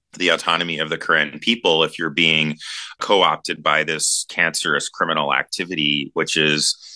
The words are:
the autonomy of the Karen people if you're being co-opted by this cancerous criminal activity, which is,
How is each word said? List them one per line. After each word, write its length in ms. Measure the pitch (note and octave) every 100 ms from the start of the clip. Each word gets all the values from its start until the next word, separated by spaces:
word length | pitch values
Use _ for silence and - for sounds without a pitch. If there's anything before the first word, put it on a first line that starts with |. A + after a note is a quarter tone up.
| _ -
the 120 | F2+
autonomy 500 | E2 - E2+ E2+ D#2
of 100 | D#2
the 80 | D#2+
Karen 400 | - E2 D2+ D2
people 460 | - A#2 F#2+ D#2+
if 160 | D#2 -
you're 100 | E2
being 480 | D2 E2 D#2+ D#2 D#2 - - - -
co-opted 640 | - G2+ E2+ D#2 - D#2+
by 220 | D#2 D2+
this 420 | D2+ D#2 - - -
cancerous 600 | - E2+ D#2 - C#2+ -
criminal 420 | - E2+ D#2 D2
activity, 800 | C2+ C#2 - F2 F2+ D2 D2 C#2 -
which 200 | - -
is, 400 | D#2 D2 D2+ - -